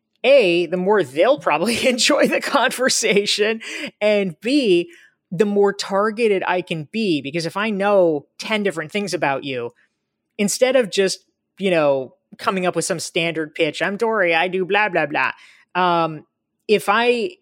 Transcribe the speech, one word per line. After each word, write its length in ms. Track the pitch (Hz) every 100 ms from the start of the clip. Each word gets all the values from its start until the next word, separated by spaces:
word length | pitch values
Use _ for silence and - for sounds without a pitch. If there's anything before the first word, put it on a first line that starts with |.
| _ _
A, 420 | 240 277 190 170 165
the 120 | 180
more 260 | 185 214
they'll 340 | 139 139 214 294
probably 500 | 196 151 202 226 262
<laughs> 0 |
enjoy 380 | 240 - 294 240
the 140 | 311
conversation, 1200 | - 285 240 - 254 - 226 208 208 - 208 226 - 311 277 -
and 340 | 208 208 196 156
B, 480 | 220 285 233 175 170 - _ _ -
the 160 | 165 208
more 280 | 202 202
targeted 680 | 196 - 196 214 214 226 190 -
I 140 | 180
can 220 | 170 165 139
be. 360 | 220 214 151
Because 240 | 131 165 160
if 100 | 196
I 120 | 220
know 560 | 196 202 202 170 147 - -
ten 240 | - 214
different 280 | 196 160 156
things 200 | 208 196
about 300 | 165 147 135
you, 300 | 143 127 117 - _ _ _ _ _ -
instead 360 | 202 - 254 262
of 140 | 208
just, 300 | - 190 - _ _ _ -
you 100 | 190
know, 460 | 165 147 135 127 _ _ -
coming 260 | 233 190 180
up 100 | 170
with 100 | 160
some 140 | 170
standard 540 | - 180 165 160 151
pitch, 280 | - 156 143
"I'm 160 | 170 202
Dory, 360 | 226 220 175
I 140 | 165 185
do 180 | 185 175
blah, 240 | 208 214
blah, 160 | 170 147
blah." 280 | 147 123 - - _ _ 175
Um, 500 | 180 170 160 151 - _ _ _ -
if 220 | 202 -
I 420 | 214 240 240 190 -